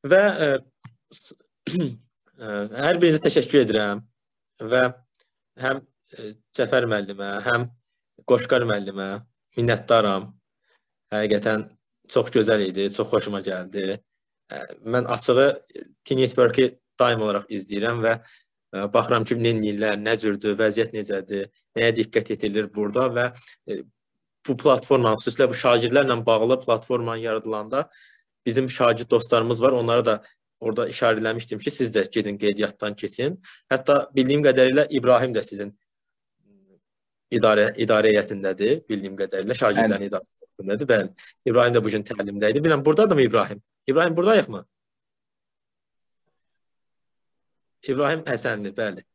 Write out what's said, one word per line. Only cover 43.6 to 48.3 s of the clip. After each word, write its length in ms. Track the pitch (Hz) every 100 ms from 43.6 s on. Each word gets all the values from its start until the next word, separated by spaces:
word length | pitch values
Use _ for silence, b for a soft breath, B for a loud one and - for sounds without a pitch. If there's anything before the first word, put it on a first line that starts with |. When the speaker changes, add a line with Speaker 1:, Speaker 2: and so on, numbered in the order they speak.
| _ _ -
Speaker 1:
İbrahim, 300 | 139 175 165
buradayıqmı? 480 | 190 214 - 98 - _ _ _ _ _ _ _ _ _ _ _ _ _ _ _ _ _ _ _ _ _ _ _ _ _ _ _ _ _ _ _ -
İbrahim 360 | 131 143 160
Həsənli, 460 | 156